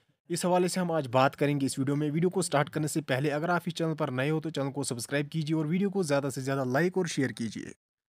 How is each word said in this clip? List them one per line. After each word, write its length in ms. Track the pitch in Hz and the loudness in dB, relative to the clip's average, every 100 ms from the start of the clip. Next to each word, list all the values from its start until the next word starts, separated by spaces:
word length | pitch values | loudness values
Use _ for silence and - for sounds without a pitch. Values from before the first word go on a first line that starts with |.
| _ _ - | _ _ -8
इस 160 | 170 180 | -2 2
हवाले 240 | 180 180 | 4 2
से 100 | 185 | 0
हम 120 | 175 | 0
आज 160 | 160 135 | 0 2
बात 280 | 127 139 - | 4 4 4
करेंगे 300 | 143 147 135 | 2 2 0
इस 140 | - | 0
वीडियो 160 | 135 143 | 0 0
में। 160 | 151 | 0
वीडियो 180 | 151 180 | 0 0
को 120 | 185 | 0
स्टार्ट 280 | 170 139 147 | 0 2 2
करने 180 | 160 151 | -2 -2
से 140 | 160 | -2
पहले 280 | 147 131 147 | 0 0 0
अगर 200 | 143 170 | 0 0
आप 140 | 175 175 | 0 -2
इस 60 | |
चैनल 200 | - 165 | -2 -2
पर 160 | 156 151 | -2 -2
नए 200 | 127 139 | 0 0
हो 100 | 156 | 0
तो 100 | 160 | -2
चैनल 200 | 156 139 | -2 -2
को 140 | 139 | -2
सब्सक्राइब 440 | 135 120 - 143 147 | -4 -4 -2 -2 -2
कीजिए 280 | 165 151 160 | -4 0 0
और 120 | 156 | 0
वीडियो 220 | 180 202 | 0 0
को 140 | 196 | 0
ज़्यादा 260 | 160 139 139 | 0 0 0
से 120 | 135 | -4
ज़्यादा 220 | 131 139 | -2 -2
लाइक 340 | 127 131 175 185 | 0 2 2 0
और 100 | 175 | -2
शेयर 240 | - 131 | 0 -2
कीजिए, 420 | - 113 - - - _ _ | -2 -8 -8 -12 -14 _ _